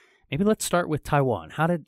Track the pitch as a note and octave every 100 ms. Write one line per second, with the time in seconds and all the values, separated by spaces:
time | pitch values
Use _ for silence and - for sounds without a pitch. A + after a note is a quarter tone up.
0 | _ _ _ C#3+ G3+ A3 - F3 E3+ D3+
1 | - C#3+ C3 G2+ D#2+ - E3 E3+